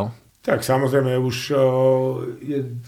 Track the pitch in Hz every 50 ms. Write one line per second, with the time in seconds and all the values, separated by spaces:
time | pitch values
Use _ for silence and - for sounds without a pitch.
0 | 101 110 117 - _ _ _ _ - - - 117 - - 131 131 139 127 131 139
1 | 135 127 127 127 127 127 117 127 - - 147 139 135 131 127 131 131 131 131 131
2 | 131 131 131 131 - 120 - - - 139 143 139 131 123 120 120 120